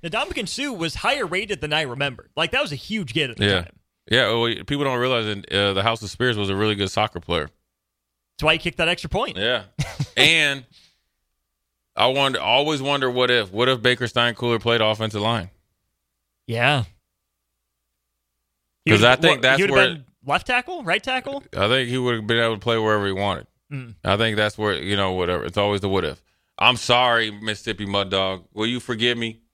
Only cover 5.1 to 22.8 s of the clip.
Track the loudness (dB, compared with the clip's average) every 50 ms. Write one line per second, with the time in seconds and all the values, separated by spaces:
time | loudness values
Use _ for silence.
5.1 | 0 0 0 -2 -6 -6 -8 -2 0 2 2 2 2 2 2 2 0 0 -4 -10
6.1 | -4 -2 0 0 0 0 -2 -2 0 0 2 0 2 0 -2 -2 0 0 0 0
7.1 | _ -8 -6 -2 -2 -2 -2 -4 _ _ _ _ _ _ _ _ _ _ _ _
8.1 | _ _ _ _ _ _ 0 0 0 0 0 -6 -4 -2 -2 -2 -2 -4 -6 -6
9.1 | -4 -4 -4 -4 -4 -4 -2 -2 -2 -2 -4 -8 _ -6 -6 -6 -4 -8 -8 -6
10.1 | 0 2 4 4 4 4 2 0 -2 -4 -10 _ _ -20 _ _ _ _ _ _
11.1 | _ _ _ _ _ _ _ _ _ _ _ _ _ _ _ _ _ 2 2 2
12.1 | 4 4 2 2 0 -2 0 2 2 2 4 2 0 -2 0 0 0 0 0 0
13.1 | 2 2 2 4 4 2 2 0 0 2 2 2 2 2 2 2 2 2 -2 -2
14.1 | 0 2 2 2 0 -2 -2 0 0 0 2 2 2 4 4 2 2 0 -2 -4
15.1 | -2 -2 0 0 0 -2 -4 -8 _ _ _ _ _ _ _ _ _ _ _ _
16.1 | _ _ _ _ _ _ _ -8 -4 0 2 2 2 2 -2 -4 _ _ _ _
17.1 | _ _ _ _ _ _ _ _ _ _ _ _ _ _ _ _ _ _ _ _
18.1 | _ _ _ _ _ _ _ _ _ _ _ _ _ _ _ 2 4 6 8 8
19.1 | 6 6 6 2 2 4 4 4 4 4 4 4 4 4 4 4 2 -4 -12 _
20.1 | _ _ _ -2 -2 -2 -2 -2 -4 -4 -2 -4 -10 -10 -4 -2 -4 -2 -2 -4
21.1 | -6 -4 -6 -6 -10 -10 -12 -10 -4 -2 0 0 2 0 0 -2 -2 -2 0 0
22.1 | -2 -2 0 0 0 2 2 0 0 -2 -2 0 0 2